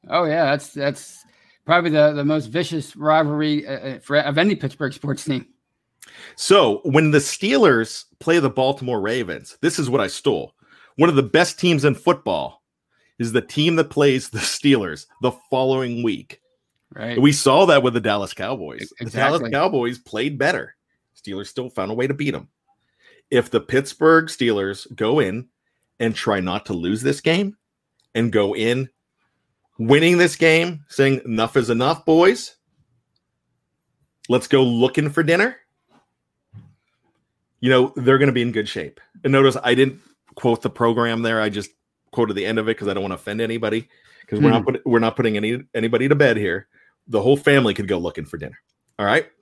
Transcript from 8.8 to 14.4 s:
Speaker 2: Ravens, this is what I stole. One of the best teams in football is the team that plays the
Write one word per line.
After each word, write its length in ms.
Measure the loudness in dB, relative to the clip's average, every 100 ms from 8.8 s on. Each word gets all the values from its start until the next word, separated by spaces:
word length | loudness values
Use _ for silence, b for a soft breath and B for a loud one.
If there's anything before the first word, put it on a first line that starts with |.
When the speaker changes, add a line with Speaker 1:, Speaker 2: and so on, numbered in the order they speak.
| -6 -4
Speaker 2:
Ravens, 560 | -4 -4 -6 -10 -14 -4
this 180 | -4 -2
is 100 | -2
what 120 | -2
I 80 | -2
stole. 480 | -2 -2 -2 -6 _ b b b 0
One 120 | 2
of 60 |
the 80 | 4
best 380 | 2 2 0 0
teams 240 | 0 2
in 100 | 0
football 720 | 0 0 0 -2 -4 -6 _ _ _ _ _ _ _
is 100 | -2
the 100 | -2
team 360 | -2 -2 0 0
that 140 | -2
plays 400 | 2 2 0 -4
the 100 | -8